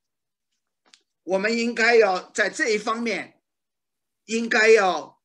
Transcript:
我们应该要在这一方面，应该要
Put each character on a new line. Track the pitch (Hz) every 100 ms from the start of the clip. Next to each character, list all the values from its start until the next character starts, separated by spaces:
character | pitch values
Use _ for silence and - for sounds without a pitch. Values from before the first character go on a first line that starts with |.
| _ _ _ _ _ _ _ _ _ _ _ _
我 | - 190
们 | 214 233
应 | 233 233
该 | 226 233
要 | 202 180 -
在 | - 196
这 | - 226
一 | 214
方 | 220 226
面， | 233 175 123 _ _ _ _ _ _ _ _ _ -
应 | 226 226
该 | 233 220
要 | 226 190 156 135 _